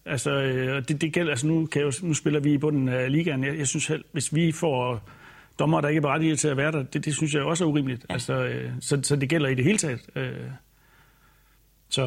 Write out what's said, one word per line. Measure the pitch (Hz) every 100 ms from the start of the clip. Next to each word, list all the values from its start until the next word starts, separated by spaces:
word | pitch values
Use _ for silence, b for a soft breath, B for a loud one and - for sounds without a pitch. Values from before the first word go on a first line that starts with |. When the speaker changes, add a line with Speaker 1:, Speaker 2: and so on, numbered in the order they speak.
| -
Speaker 1:
Altså, | 139 147
øh, | 139 135 127 131 139
og | 123
det, | 147
det | 160
gælder, | 170 170
altså, | 135 151
nu | 160 156
kan | 147
jeg | 147 131
jo, | 175
nu |
spiller | 147 160 147
vi | 143
i | 143
bunden | 151 147 131
af | 127 127
ligaen. | 147 170 135
Jeg, | 135 156
jeg | 135
synes | 156
selv, | - 156 -
hvis | 156 -
vi | 156 170
får | 156 170 127 123 117 - B B B B -
dommere, | 147 160
der | 147
ikke | 156
er |
berettiget | 143 151 160 151
til | 151
at | 135
være | 147
der, | 160
det, | 131 151
det | 147
synes | 139 156
jeg | 147
også | 143 165
er | 170
urimeligt. | 147 135 120 -
Speaker 2:
Ja. |
Speaker 1:
Altså, | 127 -
øh, | 135 123 123 123 123
så, | - 143
så | 131 143
det | 135
gælder | 165 139
i |
det | 131
hele | 131 214
taget. | 160 120 - 143
Øh, | 131 127 123 135 - b b b b b b b b b b _ -
så, | -